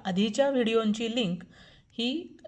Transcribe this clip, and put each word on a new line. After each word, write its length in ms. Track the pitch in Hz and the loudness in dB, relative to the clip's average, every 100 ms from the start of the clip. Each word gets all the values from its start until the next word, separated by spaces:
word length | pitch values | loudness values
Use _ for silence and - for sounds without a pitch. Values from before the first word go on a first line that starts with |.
| 196 | -2
आधीच्या 440 | 185 220 214 277 | 0 0 2 2
व्हिडिओंची 640 | 269 226 226 220 214 233 233 | 2 2 2 2 0 -2 -2
लिंक 280 | 202 175 - - - - _ | -2 -4 -10 -20 -20 -20 _
ही, 460 | - 233 311 359 - | -6 -4 -4 -8 -16